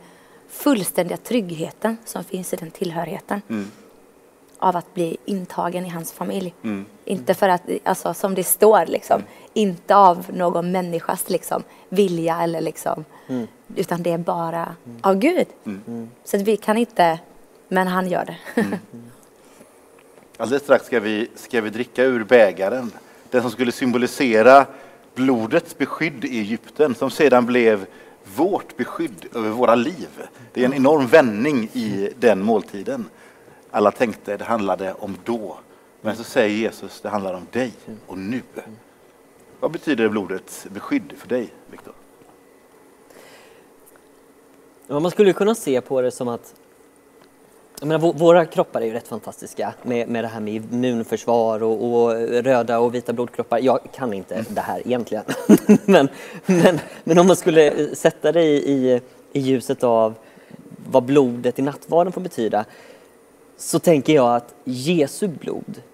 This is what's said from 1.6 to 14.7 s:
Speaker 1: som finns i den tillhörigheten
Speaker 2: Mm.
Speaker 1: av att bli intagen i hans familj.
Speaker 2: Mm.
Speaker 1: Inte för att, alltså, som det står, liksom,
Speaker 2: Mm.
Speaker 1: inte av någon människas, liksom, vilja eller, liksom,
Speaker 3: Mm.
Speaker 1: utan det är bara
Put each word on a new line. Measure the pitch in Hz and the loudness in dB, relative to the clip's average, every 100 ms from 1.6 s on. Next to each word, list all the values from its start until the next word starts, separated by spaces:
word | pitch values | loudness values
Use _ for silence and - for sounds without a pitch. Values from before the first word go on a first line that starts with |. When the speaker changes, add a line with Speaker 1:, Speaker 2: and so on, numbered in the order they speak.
| 160 - 214 226 | -10 -6 -6 -6
Speaker 1:
som | - - | -10 -12
finns | 175 185 180 | -10 -10 -8
i | - | -10
den | 165 | -10
tillhörigheten | - 175 165 165 139 - 208 - | -8 -8 -6 -8 -10 -8 -8 -6
Speaker 2:
Mm. | 110 101 - - - _ _ _ _ _ _ | -8 -8 -14 -20 -20 _ _ _ _ _ _
Speaker 1:
av | - 175 | -2 -2
att | 165 | -4
bli | - 170 - | -6 -6 -6
intagen | - 196 180 - 175 175 180 | -6 -8 -6 -6 -6 -6 -8
i | |
hans | 170 165 | -10 -10
familj. | - 180 196 185 - | -10 -8 -6 -8 -10
Speaker 2:
Mm. | 110 101 101 - | -8 -8 -10 -14
Speaker 1:
Inte | - 190 123 | -8 -4 -2
för | 180 196 | 2 2
att, | 180 175 185 | 2 -2 -4
alltså, | - 185 175 | -2 -2 -4
som | 170 202 | -4 -4
det | 190 | -2
står, | 185 - 208 208 165 | -2 4 6 6 4
liksom, | - - - | -2 -2 -2
Speaker 2:
Mm. | 190 - - | -2 -18 -8
Speaker 1:
inte | - 208 170 - 196 | -2 -2 -2 2 6
av | 196 175 180 | 6 6 -2
någon | 190 175 175 175 | -4 -2 0 -2
människas, | 185 180 170 - 180 - | -2 -4 -6 -6 -6 -4
liksom, | 175 - - - - - | -6 -4 -6 -8 -18 -4
vilja | 185 202 170 165 165 | 0 2 0 -2 -2
eller, | 170 165 | -2 -2
liksom, | 160 151 - - 156 - - | -6 -6 -6 -6 -8 -18 -8
Speaker 3:
Mm. | 127 113 - - - | -6 -6 -12 -12 -8
Speaker 1:
utan | 190 175 | -4 -4
det | 175 | -2
är | 170 | -4
bara | 175 180 165 165 170 | -4 -4 -4 -6 -8